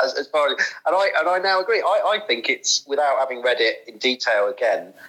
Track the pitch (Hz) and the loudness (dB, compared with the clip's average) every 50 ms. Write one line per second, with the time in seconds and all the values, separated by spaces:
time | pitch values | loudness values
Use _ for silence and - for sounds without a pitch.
0 | 135 131 - 139 143 - - 151 143 139 - - - - - - - 151 170 190 | 2 0 0 -4 -4 -2 0 0 2 2 0 0 -2 -2 -4 -4 -2 0 2 2
1 | 196 196 - 151 160 175 180 185 185 196 190 185 185 208 226 190 - 165 202 208 | 2 2 2 0 0 2 0 0 2 2 2 2 2 2 0 0 2 2 2 2
2 | - 180 214 214 208 - - 120 - 139 127 - - - - - - 143 139 139 | 2 2 0 0 -2 -2 -4 -2 -2 -2 -4 -2 -2 -2 -2 -2 -2 -2 0 0
3 | 147 143 135 127 135 131 127 120 120 127 120 - 117 113 - - - - 113 104 | 2 2 2 2 0 -2 -2 -2 0 0 2 2 2 0 0 -4 -8 -18 -10 -4
4 | - 127 127 127 - 123 113 104 104 104 101 - 123 110 98 90 85 - - - | -2 -2 -2 -2 0 0 2 2 2 0 0 0 0 0 0 0 -2 -8 -16 -20
5 | - | -20